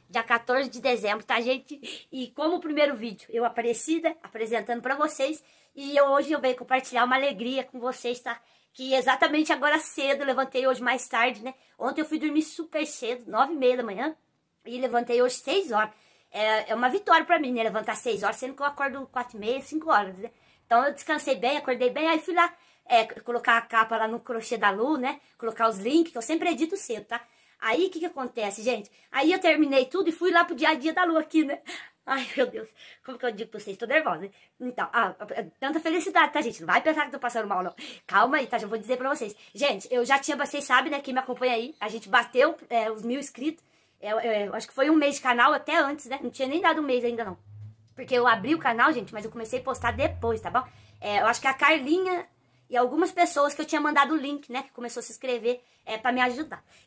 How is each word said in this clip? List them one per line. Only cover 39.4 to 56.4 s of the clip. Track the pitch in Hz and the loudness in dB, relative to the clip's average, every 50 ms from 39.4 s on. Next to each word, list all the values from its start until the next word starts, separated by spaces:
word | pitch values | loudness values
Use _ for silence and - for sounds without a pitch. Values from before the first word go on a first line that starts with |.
| - - _ | -20 -20 _
Gente, | 202 277 285 226 190 - - | 0 0 0 0 0 -4 -2
eu | 247 247 240 | 0 0 2
já | 247 269 277 | 4 4 2
tinha, | 269 - 294 240 | 2 0 -2 -2
vocês | 285 269 - 285 277 | -2 -2 -2 -2 0
sabem, | - 254 254 262 330 | 4 4 4 4 2
né? | 294 277 | -2 -4
Quem | 285 - 247 | -4 -2 -2
me | 254 | -2
acompanha | 254 - 247 247 254 254 240 | -2 -2 -4 0 0 0 2
aí, | 226 233 262 320 - | 0 -2 -6 -8 -8
a | - 220 | -8 -8
gente | 202 226 - 196 | -8 -8 -8 2
bateu, | 196 247 226 - - 247 269 311 311 - - - | 4 4 4 4 4 4 4 4 4 -2 -8 -2
é, | 240 233 220 220 | 0 0 0 0
os | 220 214 202 | -4 -4 -4
mil | 233 247 285 | -4 -4 -4
inscritos. | 277 - - - 254 311 320 - _ _ _ _ _ _ _ _ | -4 -8 -10 -6 -6 -6 -6 -6 _ _ _ _ _ _ _ _
É, | - 208 | -6 -2
é, | 214 220 233 240 220 208 202 202 | -2 -2 0 0 0 0 0 -2
eu | - | -4
acho | 220 214 - | -8 -8 -8
que | - | -2
foi | - 269 294 | 0 4 6
um | 320 | 6
mês | 311 294 285 277 | 6 6 4 0
de | 285 | 0
canal, | - 262 240 240 240 277 | 0 0 4 6 6 6
até | 302 269 247 - 302 339 | 6 4 0 2 2 2
antes, | 302 269 285 294 - | 2 2 0 -6 -6
né? | 233 240 - - | -8 -8 -6 -6
Não | 240 | -8
tinha | - - 269 262 | -4 -4 -4 -2
nem | 277 330 | -2 2
dado | 370 370 320 311 | 2 2 2 2
um | 302 | 0
mês | 277 254 247 233 | 0 0 0 0
ainda, | 240 233 226 233 | 0 -2 -2 -6
não. | 202 175 - _ - - - - - - _ _ _ _ | -6 -8 -12 _ -20 -20 -18 -18 -18 -20 _ _ _ _
Porque | - 262 - 254 | -16 -6 -2 0
eu | 247 240 | 4 4
abri | 247 226 208 190 254 320 | 4 4 4 2 0 -2
o | 330 | 0
canal, | - 269 233 226 247 302 311 | 2 0 2 4 4 4 4
gente, | 240 202 - - | 0 -4 -6 -10
mas | 214 214 | -10 -10
eu | 220 | -10
comecei | - 240 226 220 - 254 | -10 -10 -10 -6 -6 -6
a | |
postar | 254 269 247 240 - 233 | -4 -4 -6 -2 -2 -4
depois, | 240 247 277 330 - - - 233 226 220 | -2 0 -2 -2 -2 -2 -2 -2 -2 -2
tá | - 175 | -4 -2
bom? | 170 247 262 - - - - - _ _ | -2 -2 -2 -2 -12 -20 -20 -20 _ _
É, | - 208 202 202 | -6 -2 0 2
eu | 190 220 | 2 2
acho | 240 - | 0 2
que | - | 0
a | 262 262 | -2 0
Carlinha | - 294 285 320 302 262 285 311 370 370 370 370 349 370 - _ _ _ _ _ _ _ _ | 2 4 4 4 4 2 0 0 2 2 0 -2 -2 -4 -8 _ _ _ _ _ _ _ _
e | - 240 | 2 2
algumas | 247 247 254 311 359 349 | 2 2 4 2 0 0
pessoas | - 349 349 330 - 294 285 285 285 | 4 2 2 2 4 2 2 2 0
que | - | -2
eu | 302 | -4
tinha | - - 302 | -2 -2 0
mandado | 294 302 294 285 277 254 311 | 0 2 4 4 4 4 2
o | 311 | -2
link, | 254 277 285 285 285 - | -2 -4 -8 -8 -10 -8
né? | 233 254 262 | -8 -8 -8
Que | - | -8
começou | _ - 240 240 240 247 | _ -12 -10 -8 -6 -6
a | 233 | -6
se | - | -8
inscrever, | 226 - - 254 247 233 208 233 247 247 - _ _ _ _ | -8 -8 -4 -4 -4 0 0 0 -2 -2 -6 _ _ _ _
é, | - 220 214 | -8 -8 -2
pra | - 254 | -2 0
me | 247 247 | 2 2
ajudar. | 247 254 240 254 | 2 2 0 -2